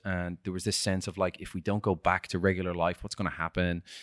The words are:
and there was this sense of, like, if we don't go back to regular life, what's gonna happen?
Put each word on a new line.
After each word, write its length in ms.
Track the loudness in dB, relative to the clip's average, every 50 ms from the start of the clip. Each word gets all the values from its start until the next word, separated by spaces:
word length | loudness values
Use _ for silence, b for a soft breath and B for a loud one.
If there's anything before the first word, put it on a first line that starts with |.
| -4
and 320 | -4 -2 -2 -2 -4 -6 -8 -6
there 100 | -6 -6
was 100 | -4 -2
this 140 | -2 -2 0
sense 300 | 2 2 0 0 0 -2
of, 100 | -2 0
like, 240 | 0 0 0 -2
if 120 | -10 -8 -8
we 60 | -4
don't 240 | -2 0 0 2 2
go 120 | 2 2
back 320 | 2 2 2 2 2 0 -2
to 100 | -2 2
regular 340 | 4 4 4 4 2 0 0
life, 300 | 2 2 2 0 0 -6
what's 120 | -10 -6
gonna 140 | -4 -4 -4
happen? 520 | -2 -2 -4 -2 0 2 2 2 0 -2 B B B B